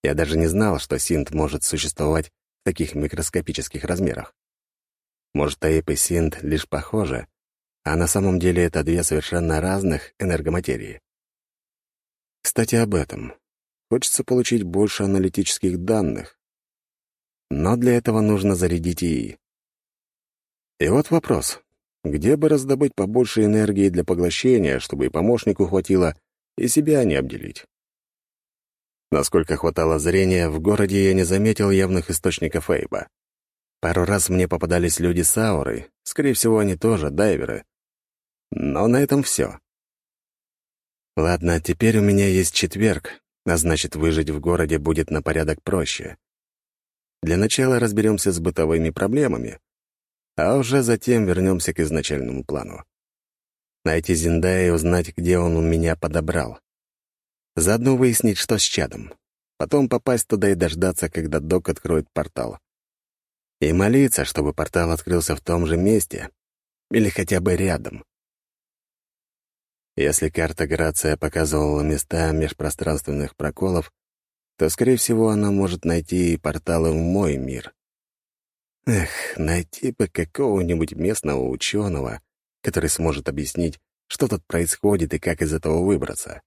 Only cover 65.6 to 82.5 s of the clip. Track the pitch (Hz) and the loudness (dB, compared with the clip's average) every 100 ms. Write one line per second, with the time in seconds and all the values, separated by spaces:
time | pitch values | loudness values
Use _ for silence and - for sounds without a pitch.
65.6 | 82 82 95 110 - - - _ _ _ | 0 2 4 2 0 -8 -14 _ _ _
66.6 | _ _ _ 113 104 - 90 92 92 87 | _ _ _ 0 0 0 -2 0 2 0
67.6 | 95 78 - - - _ _ _ _ _ | 0 -2 -6 -14 -20 _ _ _ _ _
68.6 | _ _ _ _ _ _ _ _ _ _ | _ _ _ _ _ _ _ _ _ _
69.6 | _ _ _ - 71 78 78 - 80 80 | _ _ _ -2 0 0 -2 -2 -4 -2
70.6 | 76 82 80 78 78 76 78 82 78 76 | -4 0 -2 0 -2 -2 -2 -2 0 0
71.6 | 76 73 76 76 - 82 80 78 76 - | 0 0 0 -2 -2 -2 0 0 -2 -4
72.6 | 76 - 80 76 - 71 71 _ 73 - | -8 -4 -4 -4 -4 -6 -6 _ -8 -4
73.6 | 95 87 78 _ _ _ _ _ _ _ | -2 -2 -4 _ _ _ _ _ _ _
74.6 | 80 - 123 123 - 113 110 107 104 98 | -2 2 2 2 2 2 2 2 2 2
75.6 | 98 87 85 85 82 90 87 82 76 80 | 0 -2 -2 -2 0 0 0 0 -4 -6
76.6 | - 85 80 80 82 95 90 67 65 64 | -2 0 2 0 0 0 0 -2 -6 -10
77.6 | - _ _ _ _ _ _ _ _ _ | -12 _ _ _ _ _ _ _ _ _
78.6 | _ _ - 107 82 - - - 78 87 | _ _ -2 0 -2 -6 -10 -4 -2 -2
79.6 | 85 - 131 - 98 - 82 - 139 98 | -4 -6 -6 -2 -4 -2 -6 -2 0 0
80.6 | 85 85 80 - 87 110 76 69 64 65 | 0 0 -2 -2 -2 -2 -4 -2 -2 -4
81.6 | - 104 101 76 64 55 _ _ _ | -4 -2 -2 -2 -6 -8 _ _ _